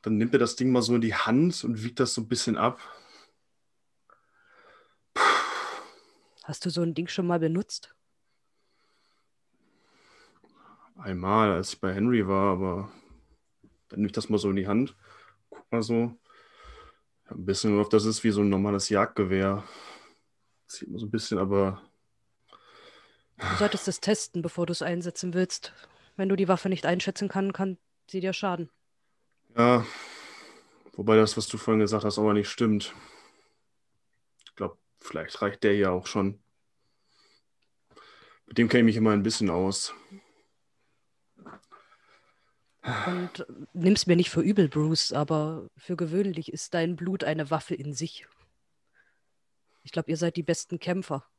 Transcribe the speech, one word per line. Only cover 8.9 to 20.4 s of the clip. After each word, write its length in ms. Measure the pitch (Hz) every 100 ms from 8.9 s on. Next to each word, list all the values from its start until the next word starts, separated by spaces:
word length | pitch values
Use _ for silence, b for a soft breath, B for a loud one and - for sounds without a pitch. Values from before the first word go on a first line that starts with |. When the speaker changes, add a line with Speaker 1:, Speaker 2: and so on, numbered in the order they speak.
| _ _ _ _ _ _ _ b b b b b b b b b b b b b -
Speaker 1:
Einmal, 560 | 135 92 92 107 107
als 220 | 87 95
ich 60 | -
bei 140 | 95
Henry 340 | 98 113 123 95
war, 260 | 95 101
aber 380 | 92 95 90 101 b b b b b _ _ _ _ _
dann 120 | -
nehme 80 | 104
ich 60 |
das 160 | 113 -
mal 80 | 107
so 120 | 101
in 80 | 98
die 100 | 95
Hand, 280 | 104 139 - b b b b _
guck 220 | - -
mal 100 | 117
so. 340 | 110 117 120 117 B B B B B B B B B _ _
Ja, 60 |
ein 140 | - 92
bisschen, 340 | 98 110 104
ob 100 | 104
das 160 | 110 107
ist 180 | 110
wie 80 | 113
so 100 | 104
ein 80 | 104
normales 400 | 98 101 101 -
Jagdgewehr. 760 | 101 107 - 98 95 95 101 B B B B B B B _